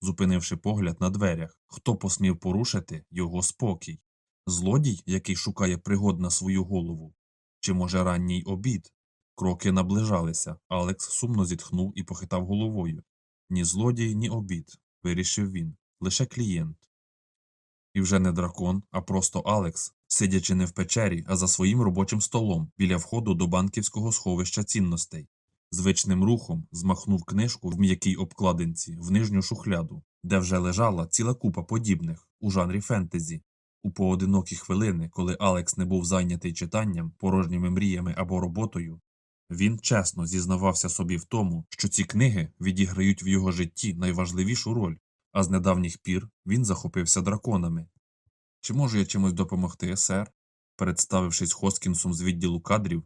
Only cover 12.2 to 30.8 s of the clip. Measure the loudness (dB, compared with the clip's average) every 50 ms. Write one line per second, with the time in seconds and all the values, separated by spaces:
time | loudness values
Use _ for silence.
12.2 | -6 -4 -4 -4 -2 -2 -2 0 0 -2 -2 -2 -2 -4 -4 -6 -10 _ _ _
13.2 | _ _ _ _ _ -4 -2 0 0 0 0 2 2 2 2 2 0 0 0 0
14.2 | -2 -2 -2 -4 -4 -4 -6 -6 -8 -10 -16 -20 _ _ _ _ -4 -2 -2 0
15.2 | 0 0 0 -2 -2 -2 -2 -4 -6 -6 -8 -12 _ _ _ _ -4 -2 0 0
16.2 | -2 -2 -2 -2 -2 0 0 0 -2 -4 -6 -10 _ _ _ _ _ _ _ _
17.2 | _ _ _ _ _ _ _ _ _ _ _ _ _ _ -2 -2 2 4 4 4
18.2 | 4 4 2 2 0 -2 -2 -2 -2 0 0 -2 -4 _ -6 -6 -4 -2 0 0
19.2 | 0 0 -2 -2 0 0 0 2 0 -2 -4 -6 -8 -10 -12 _ _ -4 0 2
20.2 | 2 4 4 2 2 2 2 2 2 0 0 -4 -2 0 0 2 2 2 0 -2
21.2 | -2 -2 0 0 2 2 2 4 4 4 4 4 4 4 2 2 0 0 0 0
22.2 | -2 0 0 0 2 2 2 0 -2 -4 -2 0 0 2 2 0 -2 -2 -2 -2
23.2 | 0 0 2 2 2 2 2 2 2 0 0 -2 -4 -4 -2 -2 -2 0 -2 -2
24.2 | 0 0 0 0 0 -2 -2 -2 -2 -2 0 0 2 2 0 -2 -4 -6 -8 -12
25.2 | -14 -14 _ _ _ _ _ _ _ _ -6 0 2 2 2 2 2 2 2 4
26.2 | 4 4 4 2 0 -2 -4 -6 -6 -8 -8 -2 0 0 0 0 0 0 0 0
27.2 | 0 0 0 0 0 0 -2 -4 -6 -4 0 2 4 4 4 4 2 0 0 0
28.2 | -2 -6 -4 0 0 2 2 2 0 -2 -4 -4 -8 -10 -10 -8 -2 0 2 2
29.2 | 2 4 2 0 0 0 -4 -4 -2 -2 0 0 -2 -4 -8 -12 -16 _ _ _
30.2 | -4 0 2 2 2 2 2 2 2 2 2 2